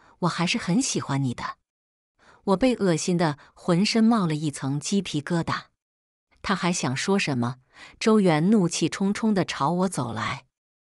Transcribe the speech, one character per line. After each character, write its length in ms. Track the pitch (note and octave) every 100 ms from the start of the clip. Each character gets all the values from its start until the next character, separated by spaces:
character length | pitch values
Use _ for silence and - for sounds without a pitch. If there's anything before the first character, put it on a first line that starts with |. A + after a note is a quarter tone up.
| _ _
我 80 | F3
还 160 | -
是 140 | F3 A3+
很 240 | - F3+
喜 180 | C#4 D#3+
欢 220 | - C#3
你 100 | C3+
的。” 260 | - - - _ _ _ _ _ _ _ _ -
我 100 | F#3
被 180 | B3+
恶 220 | A#3 G3 D#3+
心 200 | - F3
的 220 | E3+ C#3 -
浑 320 | _ - E3+ G#3
身 160 | A3+
冒 240 | A3 A#3 F3
了 80 |
一 160 | D3+ D#3
层 300 | - C3+ C#3+
鸡 200 | - G3+
皮 220 | F#3 D3+
疙 220 | - E3+
瘩。 220 | D#3+ D3+ - _ _ _ _ _ _ _
他 140 | - F#3
还 160 | F3+
想 240 | F3 C3+ C3
说 200 | - G3
什 220 | F#3+ C3
么， 200 | A#2+ B2+ _ - - -
周 180 | A3+ A3
元 320 | F#3 D3+ E3+
怒 180 | A3 E3+
气 200 | - D#3+
冲 260 | - G3
冲 180 | G#3 A3
地 120 | G3
朝 260 | D#3 - C#3
我 180 | F3 F#3+
走 240 | F3+ B2
来， 340 | G#2+ G#2+ C3 _ _ _ _